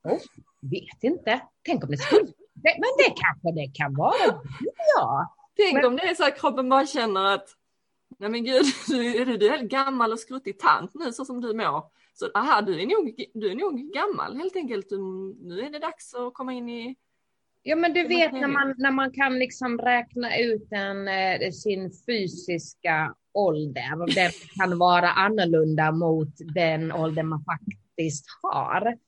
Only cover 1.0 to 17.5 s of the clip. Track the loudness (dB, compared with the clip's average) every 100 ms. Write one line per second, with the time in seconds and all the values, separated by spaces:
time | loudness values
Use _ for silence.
1 | -2 -2 -2 -2 -4 _ -4 -4 -2 -4
2 | 4 4 4 -8 -20 0 0 2 0 4
3 | 4 4 -2 0 -4 -4 -6 -4 -2 2
4 | 2 4 2 0 -10 -8 -8 0 4 4
5 | 2 0 -2 _ _ 2 4 6 4 2
6 | -2 2 0 2 0 0 2 4 2 -2
7 | 0 2 2 0 -4 _ _ _ _ _
8 | _ -10 -6 -4 2 4 4 0 -2 0
9 | 0 0 0 2 2 2 0 0 0 0
10 | 0 0 -8 -10 -10 0 2 2 0 -8
11 | -8 -8 -10 -8 -6 -2 -2 -2 -6 _
12 | _ _ -4 -2 2 2 2 -2 0 0
13 | 0 -6 -12 -4 -4 -2 -4 -4 -6 -4
14 | -2 -2 -6 -6 -6 -6 -4 -6 -6 -6
15 | -6 -8 -10 -12 -12 -8 -8 -6 -8 -8
16 | -14 -8 -8 -8 -8 -8 -8 -8 -10 -12
17 | _ _ _ _ _